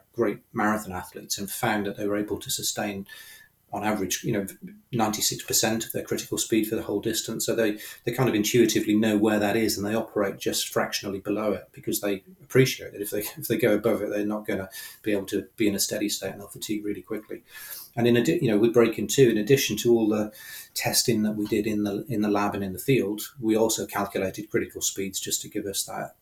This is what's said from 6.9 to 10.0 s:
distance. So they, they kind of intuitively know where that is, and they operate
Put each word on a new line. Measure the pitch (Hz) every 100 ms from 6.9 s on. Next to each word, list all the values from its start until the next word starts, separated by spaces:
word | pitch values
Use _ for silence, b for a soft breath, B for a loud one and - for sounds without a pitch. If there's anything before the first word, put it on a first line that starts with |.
| 101
distance. | 113 110 - 113
So | -
they, | 107 110 107 B B
they | -
kind | 120 120
of |
intuitively | 104 104 123 107 107 -
know | 107 110 104
where | 107 107
that | 104 107
is, | 107 98
and | 101
they |
operate | 113